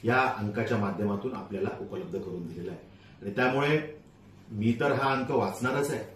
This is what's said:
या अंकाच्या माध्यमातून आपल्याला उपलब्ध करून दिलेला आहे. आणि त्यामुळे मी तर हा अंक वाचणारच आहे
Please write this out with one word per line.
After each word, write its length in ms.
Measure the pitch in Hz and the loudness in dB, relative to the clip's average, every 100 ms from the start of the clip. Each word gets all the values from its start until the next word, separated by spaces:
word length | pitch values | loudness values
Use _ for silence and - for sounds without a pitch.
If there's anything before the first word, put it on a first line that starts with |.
या 160 | 113 127 131 - | 4 4 4 2
अंकाच्या 400 | 104 101 110 113 | -2 -2 0 2
माध्यमातून 560 | 98 92 104 101 - | 0 0 0 0 -2
आपल्याला 340 | - - 98 101 - | -6 -8 -4 -4 -4
उपलब्ध 380 | - 92 87 95 | -8 -8 -6 -6
करून 280 | 95 90 82 | -6 -8 -8
दिलेला 260 | - 87 | -8 -8
आहे. 80 | - - - - - | -10 -16 -20 -20 -12
आणि 120 | 101 101 | -6 0
त्यामुळे 420 | 127 135 143 156 - - - - - - - | 2 2 4 2 0 -12 -20 -20 -20 -20 -12
मी 240 | 107 110 117 | 0 2 4
तर 120 | 143 | 2
हा 200 | 127 135 | 4 2
अंक 180 | 131 127 | 2 2
वाचणारच 600 | 131 101 - 127 139 143 | 2 2 0 0 2 0
आहे 120 | 117 - | -2 -6